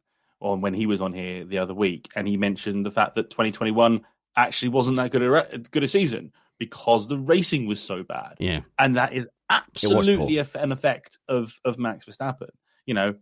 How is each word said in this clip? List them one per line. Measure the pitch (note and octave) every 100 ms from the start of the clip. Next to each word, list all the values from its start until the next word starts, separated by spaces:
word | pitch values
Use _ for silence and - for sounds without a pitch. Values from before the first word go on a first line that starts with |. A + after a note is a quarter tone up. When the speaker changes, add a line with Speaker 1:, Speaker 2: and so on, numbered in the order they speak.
| _ _ _ _
Speaker 1:
on | G2+ G2
when | G2
he | F#2+ G#2+
was | G2
on | F#2+
here | F#2 F2+ F2+
the | F2 F#2+
other | F#2
week, | F#2+ G2 F2 - -
and | G2+
he | G2+
mentioned | G2+ F#2+ G#2+ G2+ G2+
the |
fact | A2 G#2 -
that | -
twenty | - A2
twenty-one | G2 A2 A2 A#2 A2+ - _ _ -
actually | B2 - B2
wasn't | C3 B2 B2+
that | B2
good | B2+
a | B2
re-, | D3+ - B2 A#2
good | D3+
a | C#3
season | G3+ F3 A2+ - _ _ -
because | A#2 - - A#2 G#2+
the | C#3
racing | C3+ F3+ F3 D3 A2
was | G2+
so | - F#2
bad. | - - - -
Speaker 2:
Yeah. | F2+ D#2 - -
Speaker 1:
And | C3+ B2
that | C3
is | C3 A#2+
Speaker 2:
It | _ - G3 -
was | - G#3
poor. | G3+
Speaker 1:
absolutely | G3 G3 - D3+
a, | C#3+ C#3
an | C#3+
effect | C3+ D3 A#2+ - - -
of, | B2+ A2 - B2+
of | A#2+
Max | A#2 G#2 -
Verstappen. | - C3+ C3 - - _ _ -
You |
know, | G#2+ G2+ G2+